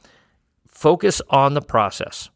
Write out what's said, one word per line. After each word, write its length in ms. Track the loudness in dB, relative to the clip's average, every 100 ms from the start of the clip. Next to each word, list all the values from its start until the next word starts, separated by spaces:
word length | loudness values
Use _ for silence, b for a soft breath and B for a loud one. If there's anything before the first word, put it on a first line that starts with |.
| b b b b b _ _
focus 540 | -2 0 2 0 -2 0
on 240 | 2 2
the 80 | 0
process. 680 | -2 0 0 -4 -10 -12 -16